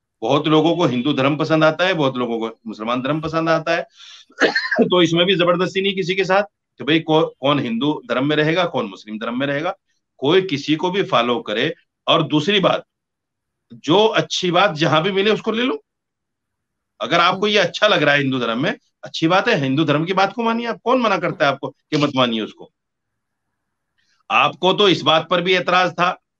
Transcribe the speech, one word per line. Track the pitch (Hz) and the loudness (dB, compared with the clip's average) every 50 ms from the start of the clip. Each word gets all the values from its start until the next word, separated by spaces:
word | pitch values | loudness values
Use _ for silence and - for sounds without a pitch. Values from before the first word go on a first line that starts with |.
| _ _ _ - | _ _ _ -6
बहुत | 113 113 135 156 147 156 | -2 0 0 0 2 2
लोगों | 156 156 151 165 170 | 2 4 4 4 2
को | 165 175 | 2 0
हिंदू | 147 123 123 120 147 143 | 0 0 0 -2 -2 0
धर्म | - 131 139 151 147 | 0 0 0 0 0
पसंद | 160 - 160 160 156 | -2 0 2 2 2
आता | 156 151 - 175 | 2 2 0 0
है, | 185 190 | -2 0
बहुत | 165 147 131 127 123 | 0 0 -2 0 -2
लोगों | 123 117 117 113 | -4 -4 -4 -4
को | 113 113 113 _ - 113 | -4 -6 -8 _ -14 -14
मुसलमान | 101 95 107 117 120 127 | -12 -8 -6 -4 -4 -4
धर्म | 123 135 147 160 | -2 -4 -4 -4
पसंद | 156 160 156 165 165 165 | -4 -4 -4 -2 0 0
आता | 160 160 156 170 165 | 0 0 0 -2 -4
है, | 170 - - _ - - - - - - _ - - | -4 -4 -8 _ -20 -20 -20 -20 -20 -20 _ -4 -2
<coughs> | - - - - - - - - | 0 0 0 -2 -4 -4 0 0
तो | - - 175 180 | 0 2 4 2
इसमें | 175 151 160 170 180 | 2 4 4 2 2
भी | 190 196 | 2 2
जबरदस्ती | 170 175 170 175 175 185 165 175 196 | 2 2 2 2 0 0 -4 -2 -4
नहीं | 190 196 190 | -4 -4 -2
किसी | 190 185 156 190 | -4 -4 -4 -2
के | 185 190 | -2 0
साथ | 180 185 196 208 - _ _ _ _ _ - | 0 2 0 0 -2 _ _ _ _ _ -10
कि | 120 | -2
भाई | 131 156 165 | 0 0 0
को-, | 165 - 156 156 165 165 - - | 2 2 2 2 2 0 -4 -4
कौन | - 139 147 143 | -2 0 0 0
हिंदू | 143 123 113 117 135 147 151 - - - | -2 -2 -4 -2 -2 -2 -2 -4 -4 -4
धर्म | 117 123 135 | -2 -2 0
में | 147 151 | 0 0
रहेगा, | 151 151 151 165 185 175 | 0 2 0 2 0 -2
कौन | 170 - 127 110 | -2 -2 -4 -6
मुस्लिम | 101 95 - - 107 107 107 | -6 -8 -14 -14 -12 -10 -8
धर्म | 113 113 120 123 | -6 -6 -4 -4
में | 139 143 | -4 -4
रहेगा, | 143 143 156 180 - _ _ _ _ _ _ _ _ - | -4 -4 -4 -6 -8 _ _ _ _ _ _ _ _ -4
कोई | 131 139 170 190 | -2 2 2 2
किसी | 185 190 143 123 - - 151 | 2 0 -4 -6 -2 -2 -2
को | 156 160 180 | -2 -2 -2
भी | 175 202 180 | -2 -2 -2
फॉलो | - 143 123 117 120 120 117 | 0 0 0 2 2 -2 -2
करे। | 117 - 104 113 127 127 123 _ _ _ _ _ - - | -4 -6 -4 -4 -2 -4 -4 _ _ _ _ _ -2 0
और | 143 160 160 | 0 0 2
दूसरी | 139 143 151 147 180 208 202 | 0 0 0 0 2 0 2
बात, | 180 147 113 - - _ _ _ _ _ _ _ _ _ _ _ _ _ _ _ _ - 117 | 2 2 0 0 -4 _ _ _ _ _ _ _ _ _ _ _ _ _ _ _ _ -20 -20
जो | 117 - 139 160 196 214 220 | -10 -2 0 2 4 4 2
अच्छी | 214 170 156 160 - - - 180 | 2 0 -4 -2 -4 -4 -2 0
बात | 165 175 190 208 180 | 2 2 2 2 0
जहां | 143 160 151 147 156 160 | 0 -2 0 0 0 0
भी | 202 | 0
मिले | 190 190 196 220 | 0 0 0 0
उसको | 208 - - 226 | 0 0 -2 -4
ले | 214 226 247 | -4 -2 -2
लो। | 262 440 440 _ _ _ _ _ _ _ _ _ _ _ _ _ _ _ _ _ _ _ _ _ _ _ - | -4 -4 -6 _ _ _ _ _ _ _ _ _ _ _ _ _ _ _ _ _ _ _ _ _ _ _ -8
अगर | - 123 156 170 | -6 -2 0 2
आपको | 170 180 190 190 208 208 | 2 2 2 0 0 0
ये | 208 208 | 2 2
अच्छा | 180 170 - - - 214 | 2 0 0 0 2 2
लग | 196 160 147 | 2 4 2
रहा | 147 143 | 2 2
है | 143 | 2
हिंदू | 143 135 131 127 | 2 0 -2 -2
धर्म | 120 113 113 117 143 | -2 -2 -2 -2 -2
में, | 196 262 - _ _ _ _ - | -4 -4 -6 _ _ _ _ -20
अच्छी | - - - 160 160 | -14 -8 -2 0 2
बात | 180 190 202 240 | 2 2 2 2
है, | 226 175 | 0 0
हिंदू | 139 135 131 143 165 | 0 0 0 0 0
धर्म | 143 139 147 160 | 2 0 0 0
की | 170 190 | -2 0
बात | 185 196 196 - | 0 0 0 0
को | 247 233 | -2 -2
मानिए। | 226 226 233 240 233 | -2 -2 -2 -4 -6
आप, | 220 - - | -8 -6 -2
कौन | 220 254 262 | 0 0 2
मना | 247 220 190 180 | 2 0 0 0
करता | 165 175 - - 156 | -2 -4 -2 0 0
है | 139 | 0
आपको | 135 - - 127 | 0 -2 -6 -12
कि | - _ _ - 151 147 | -12 _ _ -4 -2 0
मत | 147 147 - | 0 0 2
मानिए | 131 127 120 113 110 | 2 0 0 0 -2
उसको? | 104 92 - - 90 - _ _ _ _ _ _ _ _ _ _ _ _ _ _ _ _ _ _ _ _ _ _ _ _ _ _ _ _ _ _ _ - | -4 -6 -10 -16 -20 -20 _ _ _ _ _ _ _ _ _ _ _ _ _ _ _ _ _ _ _ _ _ _ _ _ _ _ _ _ _ _ _ 0
आपको | 101 117 135 147 135 - - 180 185 | 2 2 2 2 0 0 2 2 4
तो | 156 208 196 | 4 4 4
इस | 160 120 | 4 2
बात | 117 151 156 165 160 - | 2 2 2 2 2 2
पर | 185 175 | -2 0
भी | 170 185 185 | 2 2 0
एतराज | 180 175 190 180 185 185 180 | 0 2 2 2 2 2 2
था | - - 175 180 - - _ _ _ | 0 0 -2 -2 -2 -4 _ _ _